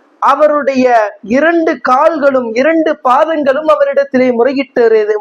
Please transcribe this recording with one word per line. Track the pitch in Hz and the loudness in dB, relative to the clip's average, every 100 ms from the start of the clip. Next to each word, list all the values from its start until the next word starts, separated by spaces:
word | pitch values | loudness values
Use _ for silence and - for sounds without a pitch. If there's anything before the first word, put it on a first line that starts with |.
| _ _ 226 | _ _ -2
அவருடைய | 277 302 294 269 262 254 233 208 - 196 254 | 2 0 0 -2 0 2 2 0 -6 -4 -2
இரண்டு | 311 339 320 320 - | 0 0 -2 -2 -2
கால்களும் | 254 311 320 277 262 233 226 | 0 0 0 0 0 -2 -2
இரண்டு | 285 330 311 302 262 | 0 0 -2 -2 0
பாதங்களும் | 254 311 320 277 269 311 | 0 0 -2 -2 -2 0
அவரிடத்திலே | 294 277 269 277 254 254 233 | 0 0 0 -2 0 0 0
முறையிட்டது, | 247 269 269 - 233 220 208 214 | 0 -2 -4 0 2 2 0 -4